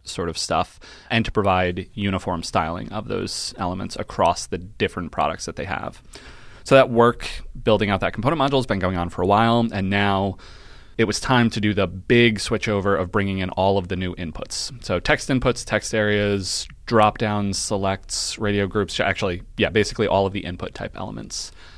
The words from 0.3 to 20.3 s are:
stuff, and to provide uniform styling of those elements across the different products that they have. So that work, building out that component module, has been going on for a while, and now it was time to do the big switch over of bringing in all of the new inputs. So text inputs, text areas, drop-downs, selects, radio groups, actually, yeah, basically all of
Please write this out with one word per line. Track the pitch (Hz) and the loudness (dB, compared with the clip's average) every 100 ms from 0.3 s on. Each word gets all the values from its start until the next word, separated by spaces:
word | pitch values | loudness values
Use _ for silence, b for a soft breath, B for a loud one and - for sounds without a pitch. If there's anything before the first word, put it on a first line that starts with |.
| 80 | -4
stuff, | - 82 87 - B B B | -2 -2 -2 -8 B B B
and | 113 | -2
to | 113 | 0
provide | - 98 92 90 90 - | 0 2 2 2 -2 -8
uniform | - 101 92 - 87 | -4 -2 -2 -2 -4
styling | - 95 80 87 110 | -2 -2 -2 -4 -8
of | 104 107 | -8 -6
those | 95 92 - - - | -4 -4 -6 -8 -6
elements | 90 92 95 - | -6 -4 -8 -8
across | 92 - 85 85 - | -6 2 2 2 -4
the | 90 | -8
different | 92 - 101 - 85 | -8 -4 -4 -2 -6
products | - 73 85 - | -2 -2 -2 -10
that | - | -8
they | 82 | -6
have. | 85 - - - B B B B B - | -6 -8 -12 -20 B B B B B 4
So | 135 | 6
that | 127 | 8
work, | 117 117 - - - - - | 6 6 4 -6 -10 -10 -2
building | 117 104 104 | 2 4 4
out | 98 | 0
that | 90 | 0
component | - 120 160 | 0 0 2
module, | 139 135 | 2 2
has | 123 | 0
been | 98 | 0
going | 92 90 | 0 0
on | 87 | -2
for | - | 0
a | 92 | 4
while, | 101 117 117 117 | 4 6 4 2
and | 101 95 | 0 0
now | 101 101 98 98 92 B B B B B B | 2 2 2 0 -4 B B B B B B
it | |
was | 107 - | 0 0
time | - 127 113 | 2 4 4
to | 113 | 2
do | 104 | 0
the | 101 92 | 2 0
big | 95 - 120 120 107 | -2 2 6 6 2
switch | - 110 - | -2 -4 0
over | 104 98 85 | 0 2 0
of | 90 | 0
bringing | 107 98 95 | 0 0 -2
in | 92 | -2
all | - 95 98 | 0 2 2
of | 90 | 0
the | 90 | -4
new | 92 90 | -4 -4
inputs. | 82 - - - - 120 | -8 -8 -8 -8 -8 -8
So | - 90 | -4 -2
text | - 262 - | 2 0 2
inputs, | 131 127 117 - | 0 2 0 -2
text | 107 - | -4 0
areas, | 110 107 104 104 101 92 - - - - | 0 2 2 2 0 -2 -6 -8 -12 0
drop-downs, | 113 107 - 110 104 101 95 | 4 4 4 -2 0 -2 -2
selects, | - 101 98 95 - - - - | -2 -2 0 -2 -6 -6 -6 -4
radio | 104 101 98 | 0 0 0
groups, | 104 95 - | 0 -2 0
actually, | 98 95 98 90 - - | 0 0 -2 -4 -6 0
yeah, | 90 | 2
basically | 104 101 - 104 | 4 2 2 2
all | 95 | 4
of | 98 | 2